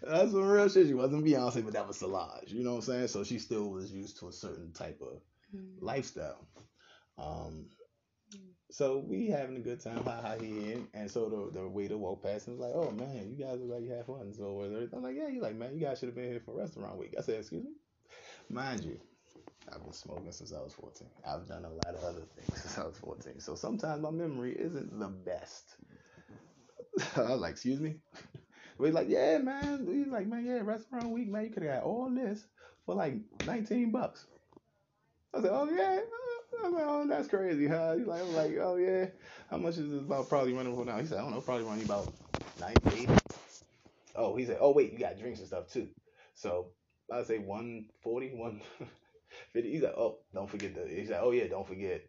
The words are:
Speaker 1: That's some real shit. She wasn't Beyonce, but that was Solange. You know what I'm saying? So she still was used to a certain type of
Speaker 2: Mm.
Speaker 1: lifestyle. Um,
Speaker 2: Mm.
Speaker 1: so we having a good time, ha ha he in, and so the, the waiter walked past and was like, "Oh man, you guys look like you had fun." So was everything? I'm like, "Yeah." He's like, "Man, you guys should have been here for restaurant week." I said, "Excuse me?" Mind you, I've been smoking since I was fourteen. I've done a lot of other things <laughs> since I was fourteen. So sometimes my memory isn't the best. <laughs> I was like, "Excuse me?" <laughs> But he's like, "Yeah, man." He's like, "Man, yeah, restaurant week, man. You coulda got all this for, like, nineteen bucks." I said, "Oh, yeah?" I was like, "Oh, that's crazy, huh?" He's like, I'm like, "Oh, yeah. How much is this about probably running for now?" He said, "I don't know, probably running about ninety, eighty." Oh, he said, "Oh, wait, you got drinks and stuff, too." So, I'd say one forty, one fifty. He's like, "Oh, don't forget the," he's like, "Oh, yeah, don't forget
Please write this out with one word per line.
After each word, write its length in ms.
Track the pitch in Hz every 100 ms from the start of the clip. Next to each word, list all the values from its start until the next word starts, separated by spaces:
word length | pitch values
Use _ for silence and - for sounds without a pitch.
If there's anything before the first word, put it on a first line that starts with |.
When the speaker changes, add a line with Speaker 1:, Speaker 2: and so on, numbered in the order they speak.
Speaker 1:
That's 300 | 131 160 220
some 160 | 196 196
real 200 | 202 202
shit. 180 | 196 165
She 60 |
wasn't 300 | 131 135 147 156
Beyonce, 380 | 139 123 120
but 100 | 107
that 140 | 104 101
was 100 | 101
Solange. 540 | 92 95 85 - -
You 120 | 107
know 80 | 123
what 60 | 120
I'm 40 |
saying? 240 | 110 123 123
So 140 | 104
she 140 | 101 120
still 300 | - 110 104
was 220 | 95 92
used 260 | 95 101 -
to 100 | 90
a 20 |
certain 380 | - 98 80 82
type 300 | 82 80 -
of 200 | 65 62 _ _ _ 196
Speaker 2:
Mm. 260 | 190 185
Speaker 1:
lifestyle. 680 | - 135 123 - 76 62 - - - _ - - _ -
Um, 520 | 143 160 160 156 202 453 453 _ _ _ _
Speaker 2:
Mm. 220 | 202 185 180 _
Speaker 1:
so 300 | - 139 135
we 280 | 139 190 220
having 300 | 151 131 131
a 40 |
good 180 | 123 120
time, 220 | 113 117
ha 180 | 117 117
ha 140 | 117 113
he 320 | 113 107 104
in, 140 | 117 -
and 160 | 104 104
so 180 | 120 110
the, 320 | 107 101 95
the 80 | 95
waiter 300 | 95 101 107
walked 260 | 95 98
past 240 | 101 104 110
and 120 | 120
was 80 | 123
like, 80 | 143
"Oh 160 | 156
man, 380 | 107 131 131 98
you 40 | 139
guys 160 | 131 127
look 120 | 123
like 100 | 120
you 60 | 120
had 140 | 120 120
fun." 260 | 131 104
So 200 | 101 101
was 180 | 98 101
everything? 260 | 104 120 247
I'm 40 |
like, 120 | 254 269
"Yeah." 120 | 302
He's 120 | 262
like, 140 | 143 113
"Man, 180 | 120
you 60 | 147
guys 160 | 147 127
should 100 | 123
have 60 | 120
been 140 | 123
here 100 | 117
for 140 | - 123
restaurant 420 | 202 - 101 98
week." 160 | - -
I 40 |
said, 180 | - 110
"Excuse 240 | - 170
me?" 80 | 262 311 _ _ _ - - - -
Mind 360 | 123 - 117
you, 160 | 80 - - _ _ - - _ -
I've 100 | -
been 80 | 80
smoking 400 | 80 - 73 82
since 220 | - -
I 80 | 76
was 120 | 67
fourteen. 360 | - - - - - 71
I've 200 | 76 87
done 180 | 82 82
a 40 |
lot 260 | 80 80 82
of 80 |
other 180 | 87 85 78 -
things 260 | - -
<laughs> 0 |
since 160 | - -
I 80 | 82
was 120 | -
fourteen. 420 | - - - -
So 160 | - 76
sometimes 480 | 208 214 156 147
my 80 | 151
memory 440 | 160 170 135 123 -
isn't 440 | 165 151 - 107
the 80 | 98
best. 680 | 95 92 90 - - - - - - - - - - - - - - - 370
<laughs> 200 | - 151
I 40 | 117
was 100 | 127
like, 120 | 82
"Excuse 260 | - 120 135
me?" 160 | 156 156 _
<laughs> 140 | - - - - - - -
But 80 | -
he's 80 |
like, 160 | 320 190
"Yeah, 300 | 247 269 320
man." 480 | 262 277 285 285 247
He's 160 | 277 277
like, 200 | 240 196
"Man, 180 | 233 240
yeah, 140 | 247
restaurant 460 | 208 220 226 247 233
week, 180 | 226 220
man. 160 | 208 226
You 40 |
coulda 160 | 220 156
got 160 | 131
all 260 | 147 220 254
this 340 | 247 233 208 - _ - - -
for, 80 | 185
like, 200 | 165 208 - -
nineteen 480 | - 240 214 247 233
bucks." 340 | 247 214 - - - _ - _ _ _ _ _ _ _
I 80 | -
said, 80 | 247
"Oh, 140 | 285 294
yeah?" 300 | 339 381 381 453 466 508 466 466 480
I 20 |
was 100 | 403
like, 100 | 349 302
"Oh, 180 | 294 294
that's 200 | - -
crazy, 400 | 196 190 151 147
huh?" 280 | 165 165 165
He's 100 | -
like, 140 | 170
I'm 120 | 180 160
like, 220 | 156 156
"Oh, 160 | 180 180
yeah. 300 | 185 185 185 - - - -
How 60 | -
much 200 | 170 165
is 120 | 147
this 80 | 143
about 300 | 143 139 131
probably 240 | 147 131
running 220 | 127 127 123
for 80 | 120
now?" 120 | 110
He 80 | 160
said, 120 | 98
"I 40 |
don't 80 | 135
know, 100 | 120
probably 240 | - 123 113
running 180 | 107
about 240 | 104 101 92 - - - - -
ninety, 440 | 87 110 - 110
eighty." 140 | 123 - - - - - - _ - _ - -
Oh, 220 | 110 107
he 80 | 123
said, 140 | 117
"Oh, 100 | 139
wait, 220 | 143 117
you 40 | 113
got 220 | 98 95
drinks 200 | 117 110
and 80 | 95
stuff, 180 | 90 -
too." 200 | 127 110 - _ _ - -
So, 320 | 104 90 90 - _ _ -
I'd 120 | 120 120
say 120 | 113
one 480 | 98 101 120 117 110 -
forty, 300 | 117 120 135
one 280 | 127 113 107 - - 120 - _ - _ - -
fifty. 200 | - 117
He's 100 | 156
like, 100 | 135 -
"Oh, 220 | 113 - _
don't 160 | 95 101
forget 240 | 104 98
the," 140 | 85 87
he's 200 | 85 104
like, 100 | 90
"Oh, 100 | 120
yeah, 160 | 120 98
don't 200 | 92 98
forget 340 | 95 98 90